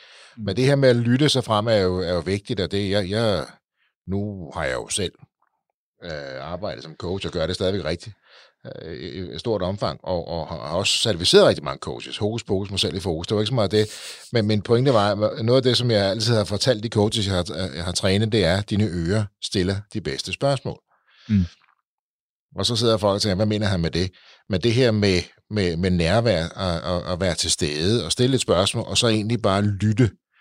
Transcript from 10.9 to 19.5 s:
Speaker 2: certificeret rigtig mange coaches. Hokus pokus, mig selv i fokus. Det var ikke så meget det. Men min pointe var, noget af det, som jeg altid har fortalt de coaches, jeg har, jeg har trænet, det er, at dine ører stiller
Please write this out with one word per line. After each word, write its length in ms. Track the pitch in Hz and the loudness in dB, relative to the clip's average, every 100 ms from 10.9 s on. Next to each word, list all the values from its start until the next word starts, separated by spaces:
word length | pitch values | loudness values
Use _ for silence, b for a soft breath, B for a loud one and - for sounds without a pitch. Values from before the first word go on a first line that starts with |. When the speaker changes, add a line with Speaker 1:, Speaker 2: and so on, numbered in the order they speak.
| - | 0
Speaker 2:
certificeret 480 | 117 87 90 196 165 | 0 0 4 6 6
rigtig 180 | 82 | 4
mange 140 | 73 65 | -2 -8
coaches. 400 | - 60 57 - | -8 -10 -10 -6
Hokus 260 | 104 113 | -4 -4
pokus, 260 | - 98 98 | -2 -2 -2
mig 100 | 95 | -4
selv 160 | 98 87 | -4 -2
i 40 | |
fokus. 260 | 95 78 - | -4 -4 -2
Det 80 | |
var 60 | 107 | -2
ikke 80 | 107 | 0
så 60 | |
meget 160 | 127 98 | 0 2
det. 180 | 107 107 B B B B | 2 0 B B B B
Men 140 | 120 104 | 0 2
min 160 | 110 | 2
pointe 320 | - 120 135 | 2 4 6
var, 480 | 113 101 101 107 - | 4 4 2 0 0
noget 140 | 113 131 | 2 4
af 60 | |
det, 140 | 127 117 | 4 2
som 140 | 120 | 2
jeg 140 | 104 98 | 4 2
altid 240 | 107 110 | 2 2
har 100 | 113 | 2
fortalt 380 | 101 101 131 113 | 2 0 2 2
de 60 | 110 | 0
coaches, 380 | 107 104 110 98 | 2 2 2 0
jeg 80 | |
har, 360 | 92 82 78 95 | 0 -2 -4 -6
jeg 100 | 71 | -6
har 80 | 87 | -6
trænet, 400 | 85 98 98 110 | -2 2 2 2
det 120 | 110 | 2
er, 120 | 82 95 | 4 2
at 140 | 104 | 0
dine 140 | 101 | 0
ører 400 | 107 87 82 107 101 _ | 0 0 0 0 -2 _
stiller 320 | - | -6